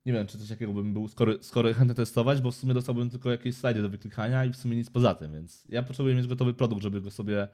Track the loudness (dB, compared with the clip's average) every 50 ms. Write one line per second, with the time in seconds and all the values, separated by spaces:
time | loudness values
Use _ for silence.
0 | -4 -2 0 0 -2 -4 -6 -10 -12 -10 -8 -6 -6 -4 -4 -4 -4 -2 -4 -4
1 | -6 -4 0 2 2 2 2 0 -4 -2 0 2 2 4 6 6 4 4 4 2
2 | -2 0 0 2 2 2 2 2 0 -2 -2 -2 0 0 0 0 0 -2 -2 -2
3 | -2 -4 -4 -4 -2 -2 -2 -2 -2 -4 -4 -2 0 0 0 2 0 -2 -4 -6
4 | -10 -10 -6 -4 -2 0 2 2 2 0 -2 -4 -4 -2 -2 -2 -2 0 2 4
5 | 4 4 4 2 -4 -10 -10 -12 -12 -14 -18 -20 _ -6 -4 -4 -4 -4 -4 -2
6 | 2 2 2 2 2 0 0 0 2 2 2 2 0 0 0 -2 -2 -2 -4 -4
7 | -6 -8 -8 -8 -4 -2 0 -2 -2 -4